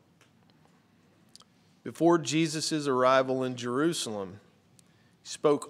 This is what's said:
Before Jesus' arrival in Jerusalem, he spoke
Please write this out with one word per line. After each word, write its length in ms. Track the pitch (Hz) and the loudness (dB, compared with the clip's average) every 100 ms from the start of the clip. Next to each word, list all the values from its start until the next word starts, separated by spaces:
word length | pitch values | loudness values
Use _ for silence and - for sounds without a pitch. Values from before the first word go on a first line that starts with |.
| _ _ _ _ _ _ _ _ _ _ _ _ _ - _ _ _ _ | _ _ _ _ _ _ _ _ _ _ _ _ _ -20 _ _ _ _
Before 340 | 123 - 165 170 | -12 0 4 4
Jesus' 680 | 131 156 160 156 - 156 143 | 2 -2 0 -2 -4 -4 0
arrival 560 | 127 127 135 131 131 | 2 4 4 2 -2
in 120 | 131 123 | -4 -6
Jerusalem, 840 | 120 123 165 160 120 104 92 101 _ _ _ _ _ _ _ _ | -6 -2 -2 -2 -6 -8 -10 -14 _ _ _ _ _ _ _ _
he 60 | - | -18
spoke 420 | - 156 143 | -2 2 2